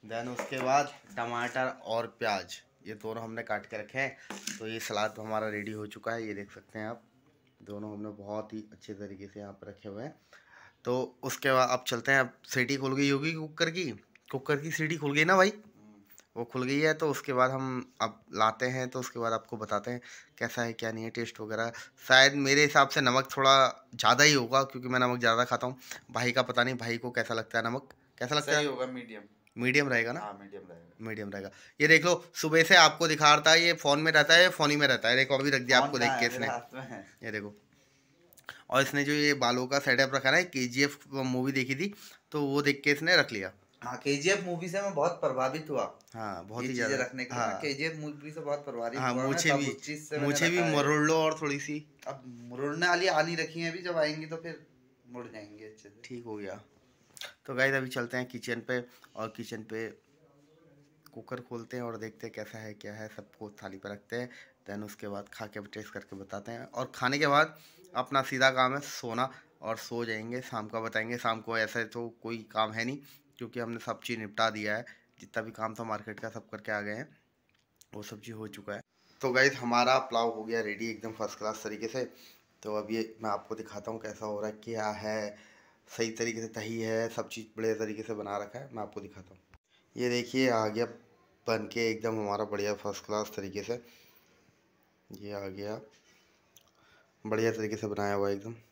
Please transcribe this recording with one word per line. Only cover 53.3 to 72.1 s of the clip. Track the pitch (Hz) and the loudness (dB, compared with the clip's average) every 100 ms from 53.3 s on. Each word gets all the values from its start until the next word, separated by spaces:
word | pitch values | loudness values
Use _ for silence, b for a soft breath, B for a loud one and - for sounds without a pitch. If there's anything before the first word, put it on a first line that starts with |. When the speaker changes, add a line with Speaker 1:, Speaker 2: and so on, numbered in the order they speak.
| 170 | 0
Speaker 2:
रखी | 160 160 | -4 -4
है | 170 | -6
अभी, | 165 | -6
जब | 180 165 | -4 0
आएंगी | 151 156 156 | 0 0 -8
तो | 165 | -10
फिर | 170 151 - _ _ _ 123 | -10 -14 -18 _ _ _ _
मुड़ | 123 117 | -14 -12
जाएंगे | 110 104 104 | -14 -16 -16
अच्छे | 110 107 104 | -18 -18 -20
से। | 104 | -20
Speaker 1:
ठीक | - 123 | -14 -12
हो | 120 107 | -10 -10
गया। | 98 101 107 _ _ B B B B B - | -8 -12 -16 _ _ B B B B B -10
तो | |
guys, | 127 135 | 0 2
अभी | 135 131 | 2 -2
चलते | 127 117 127 | -6 -4 -6
हैं | 127 | -6
kitchen | 120 117 117 113 | -10 -6 -8 -2
पे | 123 123 B B - | -4 -4 B B -10
और | 110 110 | -10 -8
kitchen | 110 110 | -12 -12
पे | 110 110 113 104 _ _ _ _ _ _ _ _ _ _ - | -8 -8 -8 -12 _ _ _ _ _ _ _ _ _ _ -20
cooker | - 113 123 | -20 -12 -12
खोलते | 120 120 113 123 | -10 -12 -10 -8
हैं | |
और | 120 110 | -8 -8
देखते | 110 107 117 | -12 -12 -14
हैं | |
कैसा | 107 107 110 | -12 -14 -12
है, | 110 | -14
क्या | 104 104 | -14 -14
है। | 104 107 | -12 -12
सबको | - 101 _ 107 104 | -14 -18 _ -16 -14
थाली | 101 95 | -14 -12
पर | 101 | -12
रखते | 101 _ 117 | -14 _ -8
हैं, | 123 B B B - | -8 B B B -12
then | 101 | -10
उसके | 107 - 104 | -10 -12 -10
बाद | 101 104 | -10 -10
खा | - 107 | -12 -12
के | 104 104 | -12 -12
taste | 107 107 | -14 -12
करके | 101 - 98 | -14 -14 -16
बताते | 98 104 104 | -10 -12 -10
हैं। | 117 123 | -12 -10
और | - 127 | -8 -8
खाने | - 123 139 | -2 0 2
के | 151 | 4
बाद | 143 156 - B B - | 6 4 0 B B -8
अपना | 113 127 139 | -4 0 0
सीधा | 131 131 135 | 0 4 4
काम | 127 127 | 6 2
है | 139 | 2
सोना | - - 123 117 131 B B _ | -6 -10 -6 -2 -2 B B _
और | 107 110 | -8 -6
सो | - 120 | -6 -6
जाएंगे। | 117 110 110 123 | -4 -6 -6 -8
शाम | 127 117 107 | -6 -8 -6
का | 113 | -6
बताएंगे। | 110 110 110 120 | -4 -4 -4 -2
शाम | 120 113 | -2 -2
को | 110 113 | -2 -2
ऐसा | 110 120 113 | 0 -2 -6
तो | 120 117 | -6 -10